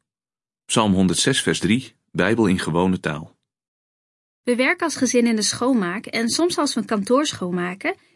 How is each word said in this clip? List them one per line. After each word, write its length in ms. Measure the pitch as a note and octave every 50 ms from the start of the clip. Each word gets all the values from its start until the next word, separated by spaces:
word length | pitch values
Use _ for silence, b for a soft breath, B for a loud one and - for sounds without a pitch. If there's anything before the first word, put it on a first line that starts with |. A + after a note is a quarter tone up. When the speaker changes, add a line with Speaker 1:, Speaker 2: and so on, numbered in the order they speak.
| _ _ _ _ _ _ _ _ _ _ _ _ _
Speaker 1:
Psalm 280 | - - B2 A2 G#2 F#2
honderdzes 480 | F#2+ F#2+ F2+ E2+ - - C3+ C3+ -
vers 180 | - F#2+ E2 -
drie, 360 | - F2 A2 B2+ - - _ _ _ _
Bijbel 360 | - D#2+ F2 G2 A2+ A2+ A2 F2+
in 120 | F#2 F2
gewone 400 | - E2+ D#2+ E2+ F#2 F#2 F2+ F2+
taal. 340 | - D#2+ D2+ C#2+ D#2+ - _ _ _ _ _ _ _ _ _ _ _ _ _ _ _ _ _ _ _ _ _ _
Speaker 2:
We 140 | - A#3+ B3
werken 300 | A3+ C4 D4 F4+ F4 F4+
als 100 | D#4+ -
gezin 320 | - C4+ A#3 - A#3+ A#3 A#3
in 80 | A3+
de 60 | G#3+
schoonmaak 640 | G3+ - - - A#3+ B3+ C4+ A3+ F#3 E3+ F3 G#3+ -
en 240 | - - A3 A#3 A#3
soms 280 | - - E4 F4+ D#4+ -
als 160 | D4 C#4 -
we 60 | A#3+
een 60 | G3+
kantoor 400 | - A#3 G#3 G3 - A#3+ C4+ D#4
schoonmaken, 720 | - - - F3+ F3+ F3+ F3+ F3 F3+ F3+ G3 - D#4 G4 b b b b